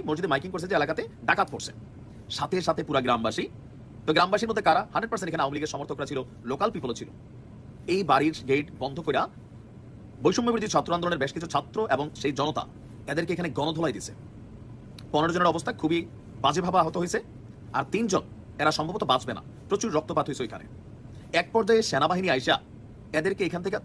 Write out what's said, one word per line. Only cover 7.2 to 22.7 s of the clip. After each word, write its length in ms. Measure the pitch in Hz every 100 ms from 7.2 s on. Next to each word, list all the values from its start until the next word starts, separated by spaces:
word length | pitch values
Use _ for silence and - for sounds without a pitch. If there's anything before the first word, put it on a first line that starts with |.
| - - - - - - -
এই 80 | 185 175
বাড়ির 240 | 135 151 156 98
গেট 180 | 139 151 -
বন্ধ 140 | 139 143 160
কইরা 160 | 147 339 - - - - - - - - -
বৈষম্য 260 | 156 - 240
বিরোধী 180 | 226 202
ছাত্র 160 | - - 175
আন্দোলনের 240 | 175 170
বেশ 100 | 139 175
কিছু 120 | -
ছাত্র 240 | - 147 220 220
এবং 120 | 127 151 -
সেই 120 | 143 139
জনতা, 220 | 147 151 - - - - -
এদেরকে 240 | 143 165
এখানে 140 | 190 175 123
গণধোলাই 360 | 147 160 147 101
দিছে। 160 | - - - - - - - - - - -
পনেরো 220 | 151 165
জনের 160 | 175 175
অবস্থা 180 | 165 -
খুবই 260 | - 156 170 165 - - -
বাজেভাবে 360 | 135 151 180 180
আহত 140 | 160 175
হয়েছে, 160 | 175 214 - - - - - -
আর 80 | 139
তিনজন, 320 | 202 226 180 - - - -
এরা 140 | 151 147
সম্ভবত 240 | 160 196 139
বাঁচবে 220 | 127 -
না, 80 | 110 - - -
প্রচুর 240 | 202 226 151
রক্তপাত 280 | - 151 143
হয়েছে 160 | 139
ওইখানে। 200 | 123 101 - - - - - - - 165
এক 60 | 170
পর্যায়ে 300 | 226 208 226
সেনাবাহিনী 460 | 220 139 156 180 190
আইসা 220 | 135 131 143 -